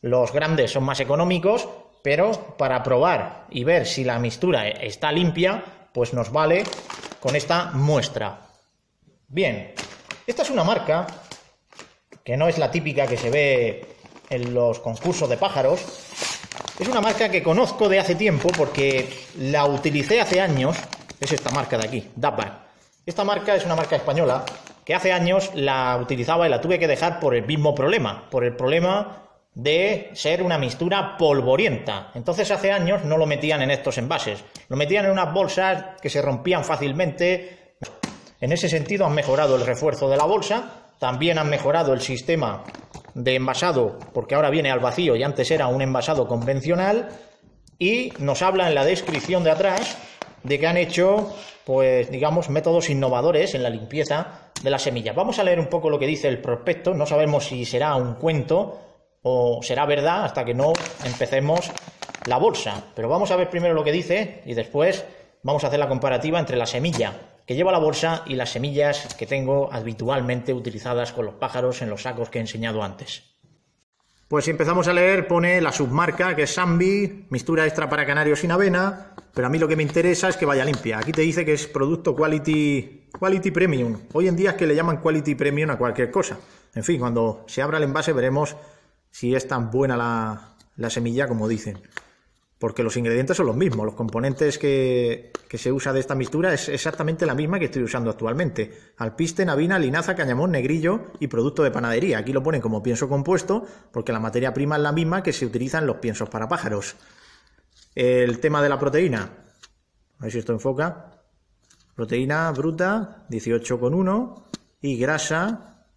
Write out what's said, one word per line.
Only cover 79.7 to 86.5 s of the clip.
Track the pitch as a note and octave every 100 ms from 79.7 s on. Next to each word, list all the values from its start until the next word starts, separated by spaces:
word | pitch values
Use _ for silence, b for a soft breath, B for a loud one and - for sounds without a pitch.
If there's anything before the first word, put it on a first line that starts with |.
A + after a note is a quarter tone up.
| D#3
me |
interesa | D3 E3 E3+ E3+ F#3+
es | -
que | D3+
vaya | C#3 C3
limpia. | C#3 A#2 A2
Aquí | A2
te | D#3+
dice | D#3+ E3+ D#3
que |
es | D3 D3
producto | C#3 C#3 E3 E3+
quality, | C3+ D#3 D#3 D3 D#3 D3 C#3 - - _ -
quality | F#3+ G3 F#3+
premium. | E3 F#3 C#3 A#2+ G#2+ -
Hoy | D3+ F#3
en | E3+
día | F#3+
es | -
que | E3
le | D3
llaman | E3 D#3
quality | D#3+ D#3 D3 C#3
premium | C#3+ C#3+ D#3
a | B2+
cualquier | A#2+ A#2 A#2+
cosa. | G3 F3 - B